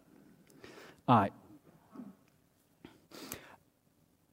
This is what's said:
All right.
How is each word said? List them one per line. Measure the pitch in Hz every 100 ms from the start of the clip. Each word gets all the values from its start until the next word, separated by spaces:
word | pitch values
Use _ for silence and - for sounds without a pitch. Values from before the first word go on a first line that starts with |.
| - - - - - - - - - - -
All | 117
right. | 98 - - - - - - - 196 - - - - - - - - - - - - - - - - - - - - - -